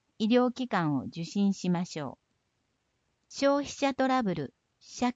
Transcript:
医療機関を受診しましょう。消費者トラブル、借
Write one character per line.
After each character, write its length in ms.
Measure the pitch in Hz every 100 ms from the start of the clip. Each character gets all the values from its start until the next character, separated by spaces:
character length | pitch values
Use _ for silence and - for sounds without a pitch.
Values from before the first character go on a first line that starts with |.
| _ -
医 80 | 220
療 260 | 247 247
機 160 | 247 254
関 280 | 196 160 139
を 80 |
受 200 | 110 165
診 300 | 170 202 202
し 160 | 190 180
ま 160 | 175 180
し 140 | 160
ょ 180 | 147 -
う。 120 | _ _ _ _ _ _ _ _ _ _ _
消 280 | - 277 285
費 80 | 269
者 240 | - 277
ト 120 | 262 262
ラ 160 | 262
ブ 120 | 220
ル、 200 | 165 135 - _ _
借 360 | - - 247